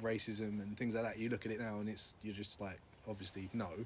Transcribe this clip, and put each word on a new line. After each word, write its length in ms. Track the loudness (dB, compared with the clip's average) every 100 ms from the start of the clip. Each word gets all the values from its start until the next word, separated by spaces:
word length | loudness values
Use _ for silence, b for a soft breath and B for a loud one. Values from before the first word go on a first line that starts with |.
racism 600 | 2 4 2 0 0 0
and 160 | 0 2
things 180 | 2 4
like 80 |
that. 160 | 2 2
You 80 | 2
look 180 | 2 0
at 60 |
it 80 | 0
now, 160 | 0 2
and 140 | 0
it's, 240 | -2 -6 -6
you're 100 | -4 -4
just 260 | -4 -4
like, 180 | -4 -6 -10 -10 -6
obviously, 440 | -4 -4 -4 -2
no. 160 | 0 0 -2